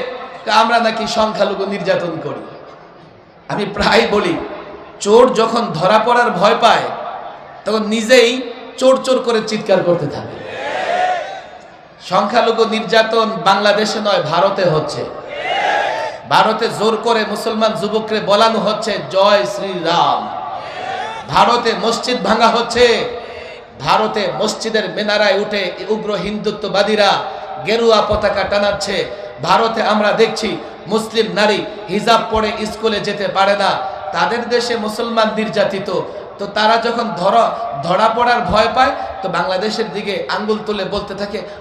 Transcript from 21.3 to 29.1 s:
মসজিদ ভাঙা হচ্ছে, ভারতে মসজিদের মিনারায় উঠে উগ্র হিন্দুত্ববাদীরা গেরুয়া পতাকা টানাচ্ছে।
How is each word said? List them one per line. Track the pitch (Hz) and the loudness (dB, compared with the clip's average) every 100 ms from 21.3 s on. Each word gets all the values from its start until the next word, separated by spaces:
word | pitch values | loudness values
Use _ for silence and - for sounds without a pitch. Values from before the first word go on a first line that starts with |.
| 156 208 240 233 196 | 2 4 4 0 0
মসজিদ | 220 226 - 247 | 0 -2 -2 -2
ভাঙা | 196 220 233 | 2 4 4
হচ্ছে, | 233 233 233 240 214 - - - - - - - - | 2 0 4 4 4 -2 -8 -12 -14 -14 -16 -18 -8
ভারতে | 139 190 214 214 190 151 | 0 2 2 0 -2 -2
মসজিদের | 214 - 226 220 190 | -2 -2 -2 -2 -2
মিনারায় | 175 208 208 208 190 | -2 0 2 4 2
উঠে | 208 208 185 180 190 | 0 -2 -4 -6 -4
উগ্র | 214 208 | -4 -2
হিন্দুত্ববাদীরা | 202 190 208 214 208 202 185 208 208 202 165 - - - - 175 | -4 -4 -4 -4 -4 -2 0 2 4 4 2 -2 -8 -10 -8 -2
গেরুয়া | 226 233 214 - | 2 4 4 4
পতাকা | 208 202 196 | 2 0 0
টানাচ্ছে। | 190 202 202 196 - 190 143 | 0 0 0 0 -2 -4 -4